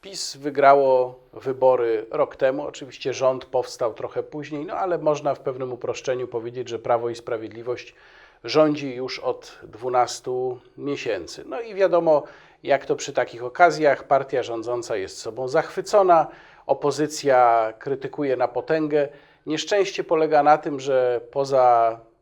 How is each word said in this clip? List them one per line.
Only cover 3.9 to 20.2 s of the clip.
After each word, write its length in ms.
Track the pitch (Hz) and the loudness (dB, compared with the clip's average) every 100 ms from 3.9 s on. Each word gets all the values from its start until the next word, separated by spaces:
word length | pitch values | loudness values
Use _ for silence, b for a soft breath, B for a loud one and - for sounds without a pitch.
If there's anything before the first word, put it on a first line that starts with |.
trochę 300 | 107 123 - | -4 -8 -8
później, 420 | - 151 143 151 165 | -8 -10 -10 -10 -8
no 80 | |
ale 240 | - 190 165 | -6 -4 -2
można 380 | 151 143 143 131 | 0 0 -2 -4
w 40 | |
pewnym 340 | - 127 131 | -6 -6 -8
uproszczeniu 540 | 120 123 117 - 127 127 | -8 -8 -6 -4 -4 -4
powiedzieć, 420 | 120 117 123 117 | -8 -8 -10 -8
że 100 | 113 | -8
Prawo 300 | 117 117 120 | 0 0 0
i 60 | 113 | -8
Sprawiedliwość 800 | - 117 110 110 117 120 - _ b b b b | -6 -8 -8 -12 -8 -8 -8 _ b b b b
rządzi 520 | 120 147 156 147 143 123 | -2 2 4 2 -6 -8
już 240 | 131 - | -8 -6
od 400 | 131 120 - - | -6 -6 -10 -20
dwunastu 960 | - - 123 123 120 - - 127 127 123 _ - | -20 -10 -2 0 0 -2 -6 -4 -4 -6 _ -10
miesięcy. 680 | 135 139 127 101 80 - - | -6 -6 -4 -4 -6 -16 -12
No 140 | 247 | -10
i 140 | 233 190 | -10 0
wiadomo, 480 | 185 170 170 151 B B B B | 2 4 4 2 B B B B
jak 220 | - 135 - | 0 0 0
to 100 | 147 | -4
przy 180 | - | -2
takich 300 | 135 123 117 | -4 -4 -6
okazjach, 640 | 123 - 175 151 151 127 - | -10 4 4 6 2 2 2
partia 360 | 139 139 135 | 0 2 -4
rządząca 520 | 117 113 113 123 113 110 | -4 -6 -6 -6 -4 -6
jest 220 | 95 - | -6 -10
sobą 300 | - 110 131 | -12 -8 -2
zachwycona, 800 | 156 151 - 180 214 190 165 151 B B B B | -2 -2 -8 2 4 6 6 4 B B B B
opozycja 1080 | 139 147 135 151 151 139 127 120 117 110 110 | -2 0 0 -2 -2 2 4 6 4 2 -4
krytykuje 580 | - 135 139 - 143 123 | -8 -6 -8 -6 -2 0
na 100 | 123 | -2
potęgę. 600 | 123 - 160 151 147 143 B B B - | -2 -2 -2 0 0 -2 B B B -8
Nieszczęście 580 | 151 - 208 196 - | -6 -2 0 0 -2
polega 400 | 175 160 | -2 0